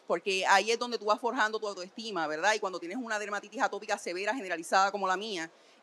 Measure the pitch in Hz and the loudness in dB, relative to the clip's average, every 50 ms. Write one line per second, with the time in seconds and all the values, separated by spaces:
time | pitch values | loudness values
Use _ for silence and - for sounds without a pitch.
0 | - - 190 175 - 196 190 190 185 139 196 196 208 220 233 226 247 240 240 214 | -4 -2 -2 -2 0 0 0 2 4 6 6 6 6 4 0 0 0 -4 -4 -4
1 | 202 208 214 214 254 226 240 262 214 214 214 214 214 202 196 180 180 190 - - | 2 2 2 2 2 -2 2 2 2 2 0 -2 -4 -4 -6 -6 -10 -12 -10 -10
2 | 220 226 202 170 160 147 156 156 170 208 220 214 214 190 175 170 170 170 196 262 | -8 -6 -2 -2 -2 -2 -2 2 2 2 4 2 0 -4 -4 -6 -6 -6 -8 -8
3 | 240 226 214 208 208 202 208 202 202 208 214 247 226 196 208 196 214 208 202 202 | -4 -4 -4 -4 -2 -4 -4 -6 -6 -8 -2 0 0 0 0 -4 -2 -2 -4 -2
4 | - 190 175 180 202 214 254 269 196 185 175 165 170 - - 190 196 202 196 202 | -2 -4 -4 -2 -2 -2 -2 -2 -2 -4 -4 -4 -2 2 4 6 6 4 2 0
5 | 190 185 185 190 214 226 202 170 165 165 - - - - - _ | 0 0 0 0 -2 -4 -4 -6 -6 -8 -10 -18 -20 -20 -20 _